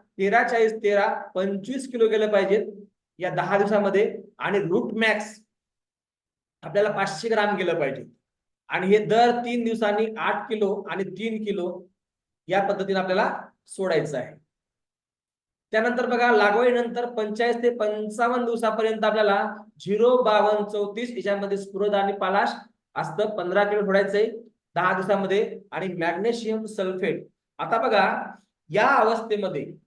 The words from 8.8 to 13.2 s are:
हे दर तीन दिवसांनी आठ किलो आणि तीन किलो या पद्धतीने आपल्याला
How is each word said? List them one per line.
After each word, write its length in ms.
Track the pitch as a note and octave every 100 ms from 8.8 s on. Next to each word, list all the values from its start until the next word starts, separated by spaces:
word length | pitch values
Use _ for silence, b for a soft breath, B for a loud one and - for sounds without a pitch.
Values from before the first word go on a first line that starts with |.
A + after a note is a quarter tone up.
| F#3
हे 180 | G#3 D#3+
दर 260 | G#3+ A#3+
तीन 320 | A#3+ A#3+ A#3+
दिवसांनी 520 | A3+ A3 G#3+ G#3+ A3 G#3+
आठ 320 | E3+ G#3+ -
किलो 380 | A3 G3+ G3+ G3
आणि 140 | F3
तीन 420 | F#3+ - A3+ G#3+ G#3+
किलो 380 | F#3+ F3 F3+ - _ _ _ _ _ -
या 160 | F#3+
पद्धतीने 360 | G3 G3 F#3+ F#3+
आपल्याला 420 | F3+ F#3